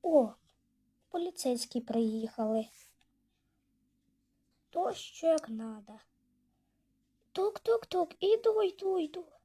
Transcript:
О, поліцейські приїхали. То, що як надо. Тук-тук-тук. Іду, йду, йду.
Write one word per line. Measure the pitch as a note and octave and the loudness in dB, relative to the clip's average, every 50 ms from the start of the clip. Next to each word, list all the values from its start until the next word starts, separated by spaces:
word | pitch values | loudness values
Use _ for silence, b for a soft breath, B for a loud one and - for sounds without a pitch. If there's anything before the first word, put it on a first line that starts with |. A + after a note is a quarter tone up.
О, | - F4 D#4+ D4 A#3+ G#3+ - _ _ _ _ _ _ _ _ _ _ _ _ _ _ _ | 0 6 6 6 6 6 -2 _ _ _ _ _ _ _ _ _ _ _ _ _ _ _
поліцейські | - F4 E4+ F4+ F4+ - - C4 B3 A#3+ B3 - - B3 | -4 -4 -4 -4 -6 -4 -2 -2 -2 -2 -4 -4 -4 -6
приїхали. | A#3 - A3+ A3+ A#3 A3 G#3+ A3 A3 A3 - - A3 G#3+ A3 A3 A3 A3+ - - - - _ _ _ _ _ _ _ _ _ _ _ _ _ _ _ _ _ _ _ _ _ _ _ _ _ _ _ _ _ _ _ _ _ _ _ _ | -4 -2 0 0 0 0 0 -2 -6 -6 -4 -4 -2 0 0 -2 -2 -4 -12 -20 -20 -20 _ _ _ _ _ _ _ _ _ _ _ _ _ _ _ _ _ _ _ _ _ _ _ _ _ _ _ _ _ _ _ _ _ _ _ _
То, | - E4 F#4 - G4 | -4 -2 -2 -2 -4
що | - - - - - - | -6 -12 -16 -12 -2 2
як | E4 D#4+ D#4 - - | 2 2 2 0 -6
надо. | A3+ A3 A3+ A3+ A3 G#3+ G#3 - G#3+ G#3+ _ _ _ _ _ _ _ _ _ _ _ _ _ _ _ _ _ _ _ _ _ _ _ _ _ _ | -10 -8 -8 -10 -12 -14 -16 -20 -20 -20 _ _ _ _ _ _ _ _ _ _ _ _ _ _ _ _ _ _ _ _ _ _ _ _ _ _
Тук-тук-тук. | _ - F#4+ G#4 G#4+ - _ - A4+ A4+ - - - F4+ F4 E4 - _ | _ -2 -2 -2 -2 -4 _ 0 0 0 0 -2 -2 -2 -2 -2 -4 _
Іду, | - G4 A4 A4+ A#4 A#4 G#4+ A4 G#4+ | 2 2 2 4 4 2 2 4 2
йду, | F#4 G4 - G4 F#4+ F#4+ F#4 | 0 0 -2 -2 0 0 0
йду. | D#4+ D4 - F#4 E4+ - - _ | -2 -2 -6 -12 -16 -16 -20 _